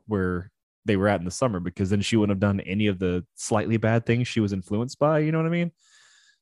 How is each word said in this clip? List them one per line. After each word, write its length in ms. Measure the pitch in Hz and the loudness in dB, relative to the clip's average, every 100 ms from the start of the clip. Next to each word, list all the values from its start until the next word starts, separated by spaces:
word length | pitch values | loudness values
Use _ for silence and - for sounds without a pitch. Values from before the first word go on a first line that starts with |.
| - | -4
where 460 | 104 92 90 92 _ _ _ 107 | -2 -2 -4 -8 _ _ _ 0
they 120 | 98 | 2
were 100 | 104 | 4
at 120 | 95 | 2
in 60 | 87 | -2
the 60 | |
summer, 280 | - 131 92 | -2 -2 -2
because 300 | 87 - 95 | -6 -4 0
then 120 | 101 | 0
she 140 | 98 113 | 2 2
wouldn't 200 | 104 98 | 2 2
have 40 | |
done 200 | 101 98 | 2 0
any 240 | - 98 107 | -2 0 0
of 120 | 92 | 0
the 260 | 92 90 - | 0 -2 -4
slightly 440 | - - 107 98 113 | -10 -2 -2 0 0
bad 280 | 110 113 - | 2 2 2
things 220 | 120 123 | 0 0
she 120 | 117 | 0
was 140 | 104 | 0
influenced 460 | 98 - 104 123 - | -2 -4 -4 -4 0
by, 200 | 147 156 | 2 2
you 120 | 156 | 0
know 80 | 160 | 0
what 80 | 160 | 0
I 20 | |
mean? 220 | 170 170 - _ _ _ _ _ _ | -2 -4 -6 _ _ _ _ _ _